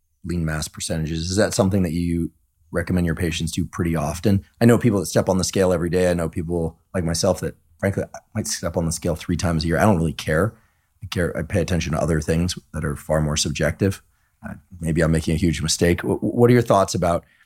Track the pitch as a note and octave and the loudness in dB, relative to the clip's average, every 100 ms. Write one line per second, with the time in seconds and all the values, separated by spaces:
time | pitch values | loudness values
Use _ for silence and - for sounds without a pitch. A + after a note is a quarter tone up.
0 | _ _ F2 F2 D#2+ D#2 D2+ - - E2 | _ _ -6 -4 -2 -4 -6 -8 -6 -4
1 | D#2 D#2+ E2+ F#2+ F#2 - F#2+ G2+ F2+ E2+ | -4 -4 -2 0 0 2 2 2 0 -2
2 | E2+ E2+ E2+ _ _ _ _ F2 E2 F2+ | -2 -2 -4 _ _ _ _ -6 -2 0
3 | E2+ D#2 E2+ D#2+ D#2+ - D#2+ - E2+ D#2+ | 0 0 -4 -4 -6 -4 -6 -4 -2 -2
4 | D2 D#2+ G#2+ G2 - - A#2 A#2 B2 G2+ | -4 -2 0 0 -2 2 4 6 4 0
5 | D#2+ A2+ F#2 F#2 E2+ G2+ F#2 F2 E2+ F2+ | 0 0 2 0 0 2 2 2 0 2
6 | F2+ F2 E2 F#2 E2 F2 D#2+ - _ F#2+ | 2 0 -2 -4 -4 -2 -4 -6 _ -4
7 | E2+ E2 G2 F2+ - - _ - G2 - | -2 0 0 0 -4 -10 _ -4 -4 -2
8 | - - _ G#2+ - - F2 F2 E2 - | -6 -12 _ -8 -6 -6 -4 -2 -2 -2
9 | F2 D#2+ - F2 E2+ E2 E2 D#2+ G#2 F2 | -4 -4 -2 -2 0 0 0 4 4 4
10 | D#2+ - - D#2 A2 - _ _ _ _ | 0 -2 -2 0 0 -4 _ _ _ _
11 | - F#2+ E2+ - D#2+ G2+ D#2+ E2+ D#2+ D2 | -8 -4 -4 -4 -4 -2 0 -2 -2 -2
12 | D#2+ D#2+ D2+ E2 F2 - - D#2+ D2 - | 0 0 0 0 0 -4 -10 -8 -6 -6
13 | - D#2 D2+ D2+ - C#2+ D2 - F#2+ - | -2 0 0 -2 -2 -2 -2 0 0 -2
14 | _ _ _ _ - - _ F2 E2 D#2+ | _ _ _ _ -18 -18 _ -8 -2 2
15 | D#2+ D#2+ E2 D#2 E2+ D2 D#2 - F2 F2+ | 2 2 0 0 0 0 -2 2 2 2
16 | - F#2 - A#2+ A#2+ B2 A#2+ G2+ F#2+ F#2 | 0 -2 0 4 6 6 6 4 4 0
17 | F2 E2+ - _ | 0 0 -4 _